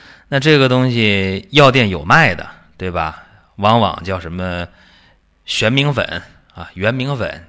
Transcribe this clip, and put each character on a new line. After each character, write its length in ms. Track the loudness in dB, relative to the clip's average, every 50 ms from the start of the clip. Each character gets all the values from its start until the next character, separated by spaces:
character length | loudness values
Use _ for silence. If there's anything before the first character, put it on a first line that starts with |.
| -20 -20 -20 -20 _
那 120 | -4 -4 0
这 200 | 2 4 4 4
个 100 | 4 4
东 220 | 2 2 2 0
西 560 | 0 2 2 2 2 2 0 -2 -4 -6 -8 0
药 220 | 4 6 6 6
店 180 | 6 4 2 2
有 160 | 0 -4 0
卖 300 | 2 4 4 4 2 0
的， 120 | -4 -8 -14 -18 -20 _ _ _
对 140 | -10 -8 -6
吧？” 320 | -4 -4 -4 -4 -6 -12 -20 -20 -20 -20 _ _ _
往 240 | -2 0 2 2 4
往 240 | 2 0 -2 -4 -8
叫 160 | -8 -8 -8
什 120 | -8 -10
么 360 | -8 -8 -6 -6 -6 -6 -8 -10 -12 _ -20 _ _ _ _ _ _ _ _ _ _ _ -12
玄 280 | -8 -6 -2 -2 0 2
明 200 | 2 0 0 0
粉 300 | -2 -4 -4 -6 -10 -12 -14 -20 _ _ _ -18
啊， 160 | -18 -18 -16 -8
玄 180 | -4 -2 -2 -2
明 240 | -2 -4 -4 -4
粉 300 | -4 -6 -8 -8 -12 -18